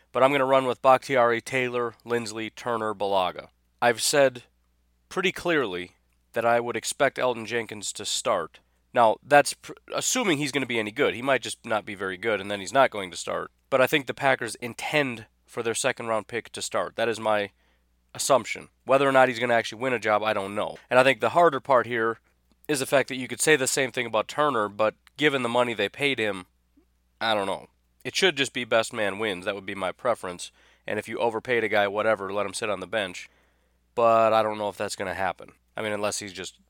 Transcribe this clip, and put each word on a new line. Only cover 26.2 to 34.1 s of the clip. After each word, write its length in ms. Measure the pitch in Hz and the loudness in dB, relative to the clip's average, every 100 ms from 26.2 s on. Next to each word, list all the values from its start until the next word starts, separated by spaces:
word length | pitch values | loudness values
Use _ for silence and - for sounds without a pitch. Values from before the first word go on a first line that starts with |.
| 110 95 87 _ _ _ _ _ _ - | -2 -4 -10 _ _ _ _ _ _ -6
I 140 | 113 | 0
don't 140 | 107 98 | 0 0
know. 220 | 85 - _ _ _ | -4 -8 _ _ _
It 120 | 131 - | -8 0
should 220 | 190 139 | 0 0
just 160 | 123 | -2
be 100 | 131 | -4
best 300 | 117 117 113 | 0 0 0
man 240 | 117 101 98 | -2 -2 -2
wins. 280 | 110 90 95 | -4 -4 -6
That 100 | 101 | -8
would 100 | 95 | -8
be 80 | |
my 180 | 98 92 | -6 -6
preference. 600 | - 127 110 95 90 - _ _ _ - | -4 -2 -2 -4 -10 -14 _ _ _ -6
And 140 | 104 | -6
if 80 | 107 | -4
you 100 | 113 | -2
overpaid 460 | 117 110 - 120 | -2 -2 -2 -2
a 40 | 110 | 0
guy, 200 | 104 101 | 0 0
whatever, 440 | 104 107 104 98 | 0 0 0 -2
let 140 | 101 98 | -4 -4
him 80 | |
sit 160 | 92 110 | -4 -6
on 100 | 95 | -6
the 60 | 90 | -4
bench, 420 | 110 95 90 - _ _ _ _ _ _ - | -6 -6 -8 -18 _ _ _ _ _ _ 2
but 380 | 117 | 4